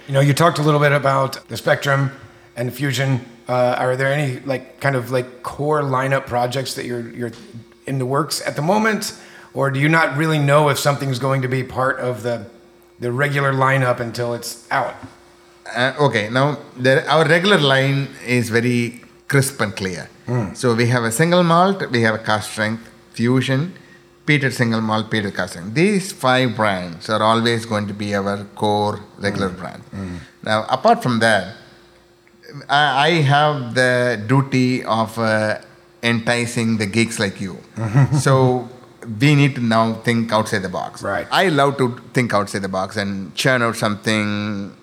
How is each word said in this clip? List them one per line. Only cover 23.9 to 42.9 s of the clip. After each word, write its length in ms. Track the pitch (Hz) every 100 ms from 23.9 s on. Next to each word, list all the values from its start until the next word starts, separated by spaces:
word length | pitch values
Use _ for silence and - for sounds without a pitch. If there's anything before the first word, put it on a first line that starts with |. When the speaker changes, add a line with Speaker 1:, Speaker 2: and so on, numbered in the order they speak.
| - _ _ -
Speaker 2:
peated 280 | 147 131
single 260 | 113 117 113
malt, 320 | 110 110 110
peated 240 | 110 101 95
cask 160 | 90
strength. 200 | 87 92
These 400 | 123 196 196 -
five 420 | - 131 127 127 104
brands 540 | 107 95 90 82 -
are 120 | 107
always 440 | 107 113 117 117 110
going 220 | 107 104
to 60 |
be 220 | 101 104 101
our 300 | 98 101 101 -
core 460 | 107 104 104 98 - -
regular 300 | 101 98 98
Speaker 1:
Hmm. 100 | 90
Speaker 2:
brand. 240 | 82 - -
Speaker 1:
Hmm. 240 | 98 92 87 - -
Speaker 2:
Now, 220 | - 110 107
apart 340 | 127 220 233
from 160 | 127 113
that, 360 | 113 101 90 - - - - _ _ _ _ _ - 143 -
I, 380 | 143 147 131 151
I 20 | 170
have 520 | 139 143 151 143 120 123
the 480 | 127 123 123 110 107
duty 560 | 135 135 131 127 127 -
of, 320 | 113 107 117
uh, 380 | 113 107 107 - - - _ _
enticing 720 | 117 117 120 120 117 123 113 110
the 80 | 101
geeks 340 | 113 113 -
like 220 | 101 -
you. 160 | 95 78 - 107 110
Speaker 1:
<laughs> 320 | 127 123 143
Speaker 2:
So 500 | 139 135 127 127 117 - - - 117 107
we 160 | 143 143
need 200 | 143 127
to 60 |
now 320 | 117 113 113 110 120
think 260 | 117 113
outside 280 | 110 107 107
the 100 | 92
box. 320 | 87 - -
Speaker 1:
Right. 240 | 101 90 -
Speaker 2:
I 180 | 147 190
love 280 | 143 139 127
to 200 | 123 120 -
think 200 | 135 117
outside 280 | 104 98 104
the 80 | 95
box 260 | 92 98